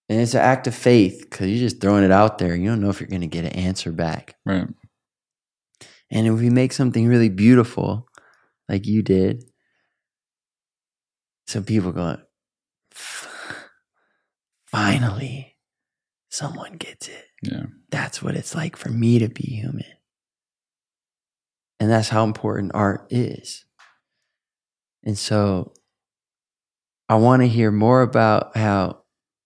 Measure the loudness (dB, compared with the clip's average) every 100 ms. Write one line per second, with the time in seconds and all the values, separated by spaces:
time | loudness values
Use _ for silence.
0 | -4 -2 0 2 4 2 -2 0 4 6
1 | 6 0 -16 -6 -2 0 -2 -2 2 4
2 | 6 6 4 2 -4 -2 -2 0 -2 -4
3 | -6 -6 -6 -6 -6 -4 -4 -4 -6 -4
4 | -4 -6 -12 -12 -4 -4 -4 -10 _ _
5 | _ _ _ _ _ _ _ _ -20 _
6 | _ -2 0 2 2 2 2 0 0 2
7 | 2 4 4 4 6 6 6 -2 -4 -4
8 | -10 _ _ _ _ _ -6 -6 0 0
9 | 2 2 2 -2 -10 _ _ _ _ _
10 | _ _ _ _ _ _ _ _ _ _
11 | _ _ _ _ -12 -10 -2 -2 -2 -4
12 | -6 -8 _ _ _ _ _ _ _ -18
13 | -14 -14 -16 -18 -16 -18 -20 _ _ _
14 | _ _ _ _ _ _ _ -2 0 0
15 | -2 -4 -8 -12 -16 _ _ _ _ _
16 | _ _ _ -12 -10 -12 -16 -16 -16 -16
17 | -20 -20 -20 _ -10 -10 -10 -16 _ -6
18 | -6 -8 -8 -8 -8 -8 -8 -8 -8 -2
19 | 2 2 2 -4 -10 -8 -8 -10 -12 _
20 | _ _ _ _ _ _ _ _ _ _
21 | _ _ _ _ _ _ _ _ 0 2
22 | 0 0 0 -2 -4 -4 -4 -2 -2 -2
23 | -4 -4 -4 -6 -16 -20 _ _ -20 _
24 | _ _ _ _ _ _ _ _ _ _
25 | -8 -6 -2 0 0 -2 -6 _ _ _
26 | _ _ _ _ _ _ _ _ _ _
27 | 0 4 6 6 4 2 2 2 4 4
28 | 4 2 2 2 0 -2 0 0 -2 -6
29 | _ _ _ _